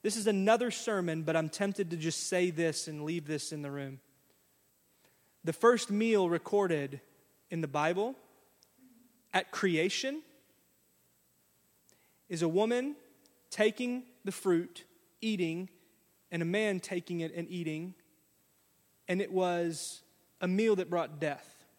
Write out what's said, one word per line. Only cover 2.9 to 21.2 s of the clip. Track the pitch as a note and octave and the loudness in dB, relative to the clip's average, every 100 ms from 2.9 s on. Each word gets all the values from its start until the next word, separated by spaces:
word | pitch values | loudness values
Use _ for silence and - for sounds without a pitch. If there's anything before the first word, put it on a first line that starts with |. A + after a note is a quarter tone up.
| D3+ D3+ | -6 -4
leave | E3+ D3 | -4 -4
this | D3+ - | -6 -6
in | D3+ | -8
the | C#3+ | -8
room. | C#3+ C#3 C3+ _ _ _ _ _ _ _ _ _ _ _ _ _ _ | -8 -10 -12 _ _ _ _ _ _ _ _ _ _ _ _ _ _
The | D#3+ | -6
first | D#3+ A#3 A#3+ - | 6 6 6 2
meal | G3+ A3+ G#3+ F3+ | 0 4 4 4
recorded | E3+ - G3+ F#3+ D#3 C#3 C#3 - _ _ _ _ | 0 2 2 2 0 -2 -10 -16 _ _ _ _
in | E3 | -6
the | D#3 | -2
Bible | D3 D#3 F3+ A3 C4+ - _ _ _ _ _ - - _ _ _ | 0 2 2 -2 -4 -18 _ _ _ _ _ -20 -20 _ _ _
at | F#3+ - | -2 -2
creation | - G3 D#3+ F#3 - C4+ D4+ - - _ _ _ _ _ _ _ _ _ _ _ _ _ _ _ _ _ _ _ | -2 2 2 0 0 -4 -6 -12 -20 _ _ _ _ _ _ _ _ _ _ _ _ _ _ _ _ _ _ _
is | E3+ | -2
a | E3+ | 2
woman | E3+ A3 A#3+ C4+ D4 - _ _ _ _ | 2 2 2 -2 -8 -16 _ _ _ _
taking | - A3 A3+ B3 B3 B3 _ | 0 0 2 -4 -4 -8 _
the | F#3+ | -10
fruit, | - F#3+ E3+ - - - _ _ _ | -2 2 2 0 -12 -20 _ _ _
eating, | A3 G#3 E3 E3 F#3 _ _ _ _ _ _ | -2 0 0 -2 -8 _ _ _ _ _ _
and | E3+ | -2
a | E3+ | 0
man | G3+ G#3+ F#3 | 2 2 -2
taking | - F3+ E3+ E3+ | -4 -6 -4 -4
it | E3 | -4
and | E3+ E3+ | -6 -6
eating, | F3+ D#3+ D#3 F3+ F#3 _ _ _ _ _ _ _ _ _ _ - | -6 -4 -6 -8 -14 _ _ _ _ _ _ _ _ _ _ -4
and | F#3 | -2
it | G3 | 0
was | F#3 F3+ F3 E3+ D#3 - - _ _ _ _ | 0 2 2 -2 -4 -10 -12 _ _ _ _
a | F3+ | 0
meal | F#3 A3+ G3 | 4 4 4
that | F3 | 2
brought | F3 D3 | -2 -2
death. | D3+ | -2